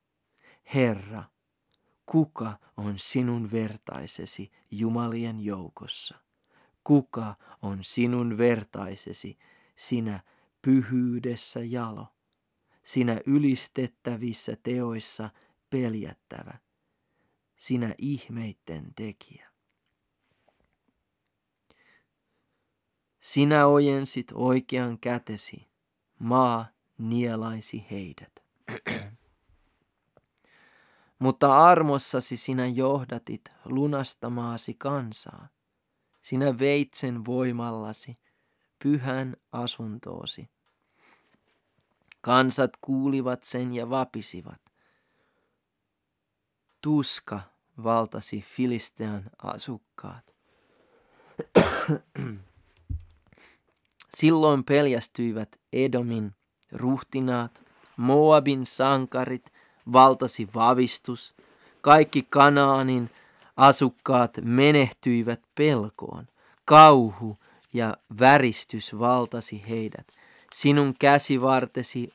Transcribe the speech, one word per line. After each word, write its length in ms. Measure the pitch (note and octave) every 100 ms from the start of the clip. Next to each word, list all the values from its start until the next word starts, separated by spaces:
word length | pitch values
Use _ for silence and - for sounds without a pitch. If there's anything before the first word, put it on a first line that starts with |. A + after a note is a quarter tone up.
| _ _ _ _ _ _ -
Herra, 500 | C#3 B2 G2 F#2+ A2 - _ _ _ _ _ _ _ -
kuka 520 | D#3+ D3+ - A2+ G#2 _ -
on 180 | G#2 G2
sinun 540 | - C3+ B2 A#2+ G#2+
vertaisesi 1000 | A2+ G#2+ G#2+ - C2 D2 - F2 - G2 _ _
jumalien 720 | G2+ A2+ A#2 A#2+ A#2 A#2 A2
joukossa? 720 | G#2 G2 F2 - - - - - _ _ _ _ _ _
Kuka 520 | - C#3+ C3 - A2 G2 _ -
on 180 | G2+ G2
sinun 560 | G2 - A#2+ B2 A#2+ G#2+
vertaisesi 1000 | A#2+ A2+ G#2 G2+ F#2+ G2 - - G2+ - _ _ _ -
sinä 440 | - A#2+ A2 G2+ - _ _ _
pyhyydessä 1000 | C3+ C3 A2 B2+ B2 A#2+ B2 A#2 - B2
jalo, 480 | A#2 B2 A#2 G#2 G#2 _ _ _ _ _ _ _
sinä 380 | - C3 A#2+ A2+ -
ylistettävissä 1300 | C#3+ C#3+ B2 - - B2 _ - A#2 A#2+ A2 - A2
teoissa 640 | A#2+ B2 A#2+ A2+ - - A2 - _ _ _
peljättävä, 880 | C3+ B2 A2 - - _ - - A#2+ _ _ _ _ _ _ _ _ _ _
sinä 400 | - B2+ A2+ -
ihmeitten 960 | C#3 C3+ - A#2 A2+ - - D#2+ E2 -
tekijä? 560 | G#2+ G2+ - - _ _ _ _ _ _ _ _ _ _ _ _ _ _ _ _ _ _ _ _ _ _ _ _ _ _ _ _ _ _ _ _ _ _ _ _ _ _
Sinä 480 | - C#3 C#3+ D3+ C#3+
ojensit 640 | C#3+ C#3+ C#3 C3+ B2+ A#2+
oikean 640 | - B2+ B2+ B2+ B2+ B2 A#2
kätesi, 680 | B2 A#2+ - G#2+ - - - _ _ _ _ -
maa 480 | A#2 B2+ B2+ A#2 A2+ _ _ -
nielaisi 880 | A2+ A#2+ A#2+ A2+ A2+ A2+ - A2+ G2+
heidät. 520 | G2+ F#2 - - _ _ _ -
<clears throat> 500 | - - - G2+ A2+ _ _ _ _ _ _ _ _ _ _ _ _ _ _ _ _ _ _ _ -
Mutta 460 | C3 C3 C#3 C3+ E3+
armossasi 720 | F3 D3+ C#3 - B2+ - B2
sinä 300 | - B2+ B2+
johdatit 840 | B2 C3 C#3 B2 A#2 - A2 - _ A#2+
lunastamaasi 1080 | C3 D3 C#3+ B2+ - A#2 A#2+ A#2+ A#2 -
kansaa. 760 | A2+ C#3 C#3+ A#2 A2 - - - _ _ _ _ _ _ _
Sinä 380 | - C3 C#3 A#2+
veit 340 | C#3 C#3+ C#3+
sen 320 | - C3 A#2+ A2+
voimallasi, 920 | B2 B2+ A#2+ A#2 A2+ G#2+ A2+ - A#2+ _ _ _ _ _ _
pyhän 520 | C#3+ D3 C3 C3 C3 B2+ _
asuntoosi. 960 | A#2+ A#2+ - A2+ G#2 - E2+ D#2+ - - _ _ _ _ _ _ _ _ _ _ _ _ _ _ _ _ _
Kansat 500 | - B2+ C3 B2 B2+ -
kuulivat 640 | - C3+ C#3 C3+ B2+ B2
sen 300 | - B2+ B2+
ja 160 | A#2+ A#2
vapisivat. 720 | C3 B2+ A2+ G2+ F2+ F2 F2 _ _ _ _ _ _ _ _ _ _ _ _ _ _ _ _ _ _ _ _ _ _
Tuska 600 | D3+ D3+ C3+ - - G2+ F#2 _ _ -
valtasi 580 | A2+ A2+ A2+ A2 - G#2
Filistean 880 | - - B2+ A#2 - - A2 G#2 G2+ -
asukkaat. 920 | F#2+ G#2 - A#2 _ - G2 A#2+ _ _ _ _ _ _ _ _ _ _ _ - - - - - - D3+ - -
<clears throat> 300 | C3 G2+ F#2+ _ _ _ - - - _ _ _ - _ _ _ _ - - -
Silloin 460 | D#3 E3 D3+ C#3+
peljästyivät 960 | B2 C#3+ C#3+ A#2+ - - A#2+ A2 G#2+ _ _
Edomin 640 | B2 C3 B2 A#2+ A2+ G#2+ - _ _ _
ruhtinaat, 920 | - B2 C3 - C3+ B2+ B2 A#2 - _ _ _ -
Moabin 680 | A#2+ C#3+ D#3 D3+ C#3 C3+ B2
sankarit, 840 | - C3+ C3+ B2+ B2+ B2+ B2+ - _ _ _ -
valtasi 540 | B2+ C3+ C3 B2 - G2+ A2+
vavistus. 800 | A#2 B2+ B2 - - A#2+ - _ _ _ _ _
Kaikki 460 | F#3 D#3 D3 C#3+ -
Kanaanin 800 | C#3+ C#3+ C#3+ C#3 C3+ C3 B2+ A#2 - _ _ _ -
asukkaat 800 | C3+ C3+ C3 - - B2 A#2+ -
menehtyivät 1000 | A2+ B2 C#3+ D3 B2+ - C3 A#2+ A2+ A2+ _ -
pelkoon. 720 | D3+ C3 G#2+ - - - - _ _ _ -
Kauhu 720 | D3+ D#3 C#3 A2+ F#2+ A2+ G#2 _ _ _
ja 240 | A#2+ A2+ - - G#2+
väristys 800 | B2+ C#3+ B2+ G#2+ - A2 - G#2+
valtasi 640 | A#2+ B2+ A#2 A#2+ - G#2 G2+
heidät. 380 | A2+ A2 - - _ _ _ _
Sinun 400 | - D#3+ D3 C#3+ B2+
käsivartesi 1120 | C#3 C#3+ - C3+ C3 C3 B2 - B2 B2+ A#2+